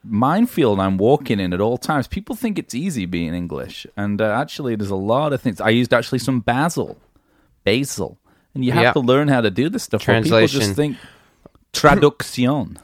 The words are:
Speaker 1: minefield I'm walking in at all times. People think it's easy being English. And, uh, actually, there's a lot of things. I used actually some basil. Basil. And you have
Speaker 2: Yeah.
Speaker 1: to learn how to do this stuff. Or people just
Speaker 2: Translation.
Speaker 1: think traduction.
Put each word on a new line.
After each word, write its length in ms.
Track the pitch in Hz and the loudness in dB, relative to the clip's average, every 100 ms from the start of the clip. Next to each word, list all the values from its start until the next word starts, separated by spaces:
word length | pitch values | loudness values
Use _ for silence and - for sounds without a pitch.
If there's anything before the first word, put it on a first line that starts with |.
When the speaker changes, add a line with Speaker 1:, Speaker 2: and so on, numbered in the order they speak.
Speaker 1:
minefield 760 | 110 104 131 180 240 - 123 98 | -6 0 2 2 2 2 2 2
I'm 180 | 95 95 | 0 2
walking 420 | 110 143 - 104 | 2 2 0 -4
in 100 | 90 | -2
at 80 | 90 | -2
all 180 | 107 123 | -2 -2
times. 300 | - 147 - | -2 -4 -4
People 280 | - - 240 | -8 -10 -6
think 200 | 226 170 | -6 -6
it's 160 | - 120 | -8 -6
easy 300 | 185 131 90 | -6 -4 -4
being 280 | 87 82 | -4 -4
English. 520 | 87 85 73 - - - - | -6 -6 -8 -10 -14 -14 -8
And, 240 | 101 101 | -4 -2
uh, 100 | 110 | 0
actually, 440 | 113 143 - 131 110 | -2 -4 -6 -6 -4
there's 140 | 98 | -4
a 40 | 95 | -4
lot 380 | 101 127 151 | 0 0 0
of 80 | 131 | -2
things. 180 | 127 90 | -4 -2
I 100 | 107 | 2
used 240 | 120 120 | 2 4
actually 260 | 120 113 127 | 0 0 -4
some 200 | - 123 | -2 -2
basil. 580 | 113 123 165 147 95 - _ _ _ _ _ _ 98 | 0 0 0 -2 -6 -10 _ _ _ _ _ _ 0
Basil. 520 | 120 139 - 78 - _ _ _ 135 | 0 0 -6 -8 -10 _ _ _ -4
And 80 | |
you 80 | 123 | 0
have 120 | 165 | 2
Speaker 2:
Yeah. 80 | 123 | 4
Speaker 1:
to 60 | 151 | 4
learn 300 | 123 135 147 | 4 4 4
how 120 | 127 | 2
to 80 | 110 | 2
do 180 | 92 156 | 0 -2
this 140 | 240 | -4
stuff. 180 | - 110 - | -4 -4 2
Or 140 | 113 | 2
people 180 | 110 113 | 4 4
just 120 | 135 | 4
Speaker 2:
Translation. 220 | 135 104 98 | 2 0 0
Speaker 1:
think 220 | 147 - - - _ _ - _ _ | -2 -4 -14 -20 _ _ -20 _ _
traduction. 1040 | - 151 175 147 - - - 123 147 95 - | 2 4 6 4 2 -6 -2 0 0 -4 -10